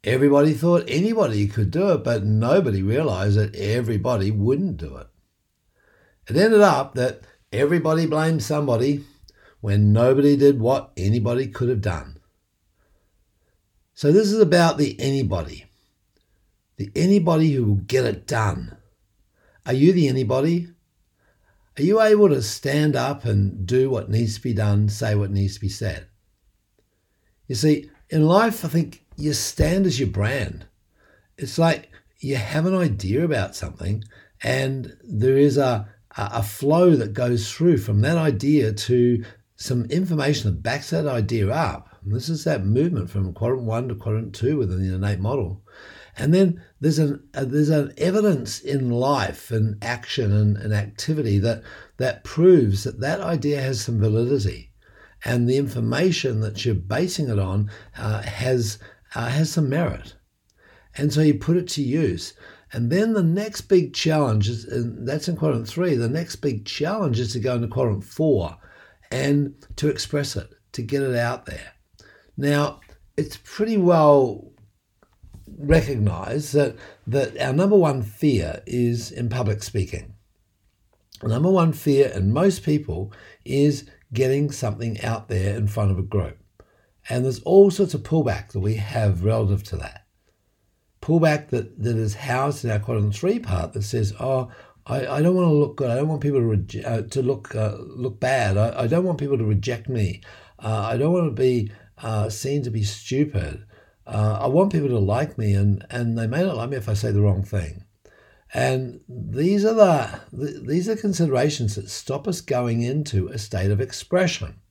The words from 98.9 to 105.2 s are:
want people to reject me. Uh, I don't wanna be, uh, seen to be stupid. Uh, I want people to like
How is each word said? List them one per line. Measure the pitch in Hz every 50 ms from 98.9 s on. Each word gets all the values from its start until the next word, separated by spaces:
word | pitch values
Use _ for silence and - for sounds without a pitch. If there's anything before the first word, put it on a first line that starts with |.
| 143 170 185
want | 185 170 -
people | 147 139 139 120
to | 113
reject | 107 104 101 - 131 117 107 - -
me. | 131 113 107 90 - - - - - - - - _ -
Uh, | - 110 110 110 98 113 117
I |
don't | 117 139 156 175
wanna | 180 170 151
be, | 113 113 131 127 127 120 107 104 - - - _ _ _ -
uh, | 113 110 107 104 110
seen | 104 - - 135 143 147 131
to | 120
be | 110 110 104
stupid. | 101 - - - - 127 135 147 147 - 95 82 73 71 - - _ - _ _ _ _ _ _
Uh, | - 110 107 107 107 104 104 -
I | 131
want | 131 165 196 202 196
people | 160 147 135
to | 123 113
like | 98 95 104 123